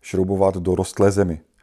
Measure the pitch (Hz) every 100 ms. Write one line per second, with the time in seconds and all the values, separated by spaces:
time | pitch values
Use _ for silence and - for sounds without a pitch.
0 | - 92 92 98 98 92 90 90 92 -
1 | 101 98 92 78 _ _